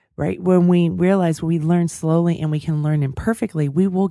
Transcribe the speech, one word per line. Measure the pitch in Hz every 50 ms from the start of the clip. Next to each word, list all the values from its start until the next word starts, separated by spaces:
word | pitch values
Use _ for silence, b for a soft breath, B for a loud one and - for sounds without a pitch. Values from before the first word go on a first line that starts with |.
| _ _ _
right? | - 147 170 190 -
When | 180 185 180 180 175 175
we | 180 175 170 165
realize | - 175 175 185 196 196 180 165 160 -
we | 165 165 170 165
learn | 147 160 175 175 170 165
slowly | - - - 160 160 170 170 170 165 -
and | 156 156
we | 151 151
can | - - 156 151
learn | 147 151 156 151
imperfectly, | 143 135 135 - - 220 226 - 233 - - 156 147 139
we | 135 175 190
will | 196 180 185 196 185